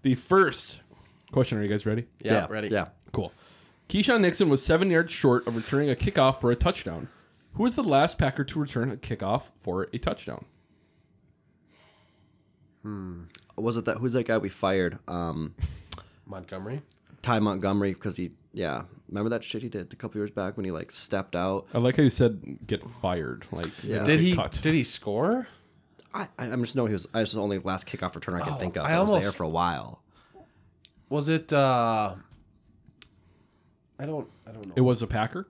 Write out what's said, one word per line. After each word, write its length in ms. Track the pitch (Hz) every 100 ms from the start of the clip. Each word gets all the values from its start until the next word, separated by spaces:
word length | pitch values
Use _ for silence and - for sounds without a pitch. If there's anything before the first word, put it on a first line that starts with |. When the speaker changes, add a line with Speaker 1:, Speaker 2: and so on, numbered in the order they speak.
Speaker 1:
The 140 | 139 127
first 640 | - 190 175 - - - _ - - _ _
question, 240 | 131 127 110
are 60 |
you 60 | 104
guys 160 | 107 110
ready? 180 | 110 117 _
Speaker 2:
Yeah, 120 | 107
Speaker 3:
Yeah, 140 | 107 85
Speaker 2:
ready. 180 | 107 104
Speaker 3:
yeah. 200 | 104 80 - -
Speaker 1:
Cool. 220 | - 90 - - - - _ _
Keyshawn 320 | 190 214 233
Nixon 300 | 180 170 185
was 120 | 139
seven 280 | - 160 190
yards 240 | 165 165
short 320 | - 143 120 -
of 100 | 117
returning 320 | 113 139 147
a 60 |
kickoff 480 | 120 - 180 131 135
for 80 | 120
a 40 | 120
touchdown. 520 | 175 - - 82 - - _ _ _
Who 80 | -
was 120 | 233
the 80 | 240
last 360 | 226 139 165 -
Packer 260 | 143 131
to 140 | 139 156
return 320 | 143 123 127
a 60 | 110
kickoff 480 | - 113 98 123 - _
for 260 | - 90 95
a 40 | 123
touchdown? 460 | - - - 65 - _ _ _ _ _ _ _ _ _ _ _ _ _ _ _ _ _ _ _ _ _ _ _
Speaker 2:
Hmm. 400 | 107 104 92 87 85 - _ -
Speaker 3:
Was 220 | 113 117
it 80 | 117
that, 100 | 110
who's 160 | 127
that 140 | 123 117
guy 100 | 110
we 140 | 98
fired? 480 | - 98 95 90 82 -
Um, 460 | 87 85 78 78 - - - - - - _ -
Speaker 2:
Montgomery? 560 | 98 90 95 98 139 - _ _ -
Speaker 3:
Ty 160 | - 113
Montgomery, 540 | 107 95 95 101 101
'cause 220 | 92 107 92
he, 160 | 87 - _
yeah. 300 | - 85 62 - - -
Remember 220 | 101 110
that 120 | 117
shit 200 | - 110
he 80 | 120
did 200 | 107 87
a 60 | -
couple 240 | 113 107
years 100 | 104
back 280 | 104 95 101
when 80 | 95
he, 40 |
like, 200 | 82 -
stepped 420 | - - 95 92
out? 320 | 87 92 98 -
Speaker 1:
I 60 | -
like 180 | 120 127
how 60 |
you 80 | 143
said 480 | - 120 104 - 71 -
get 160 | 107 - -
fired. 460 | 92 90 69 62 -
Like, 200 | 82 85 -
Speaker 3:
Yeah. 180 | 104 107
Speaker 1:
get 40 | -
Speaker 2:
Did 140 | 156
he, 140 | 175 175
Speaker 1:
cut. 220 | - -
Speaker 2:
did 140 | 156
he 100 | 160
score? 640 | 120 - - 104 165 247 247 - _ _ _ _ _ -
Speaker 3:
I, 120 | 113 -
I, 60 | 123
I'm 160 | 127
just 140 | 117 135
know 100 | 117
he 60 |
was, 160 | 101 -
I 60 | 113
was 100 | 107
the 100 | 107
only 160 | 101 98
last 300 | 95 92 -
kickoff 240 | - 92
returner 280 | - - 87
I 40 |
can 80 | 78
Speaker 2:
Oh, 20 | 73
Speaker 3:
think 180 | 90 85
of. 80 | 78
Speaker 2:
I 60 |
Speaker 3:
I 80 | 165
was 80 | 202
there 80 | 190
Speaker 2:
almost 180 | 101 92
Speaker 3:
for 60 |
a 60 | 80
while. 520 | 82 87 73 53 - _ _ _ - - _ _ _ _ _ _
Speaker 2:
Was 200 | 147 147
it, 240 | 160 160
uh, 640 | 147 135 123 117 110 104 95 - - _ _ _ _ _ _ - _ _ _ _ _ _ _ _ _
I 80 | 139
don't, 220 | 156 120 - -
I 60 |
don't 120 | 110
know. 100 | 101 90
Speaker 1:
It 60 |
was 200 | 127 120
a 60 | 113
Packer? 400 | 117 110 175